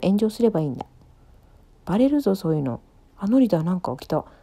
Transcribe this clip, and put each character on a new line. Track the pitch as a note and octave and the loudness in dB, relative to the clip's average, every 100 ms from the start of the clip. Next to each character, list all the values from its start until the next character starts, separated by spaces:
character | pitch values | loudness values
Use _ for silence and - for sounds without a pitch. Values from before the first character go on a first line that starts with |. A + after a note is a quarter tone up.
炎 | F3+ G3+ | 0 0
上 | A3 | 0
す | G#3 | 0
れ | A#3 | 0
ば | F3 | 0
い | D3+ | -2
い | |
ん | A#2+ | -6
だ。 | - _ - _ - - _ - _ _ - | -12 _ -20 _ -20 -20 _ -20 _ _ -4
バ | G3 | 2
レ | C4+ | 2
る | D4 | 2
ぞ、 | G#3+ F#3+ | 0 0
そ | E3 | 0
う | D#3 | -2
い | |
う | |
の。 | C3+ A#2 - _ _ - | -2 -6 -12 _ _ -8
あ、 | G3 | 0
ノ | C4 | 2
リ | A#3 | 4
ダ、 | E3 | 2
な | D#3+ | 0
ん | F3+ | -2
か | - - | -4 -8
来 | - | -6
た。 | D#3 - - | -6 -6 -14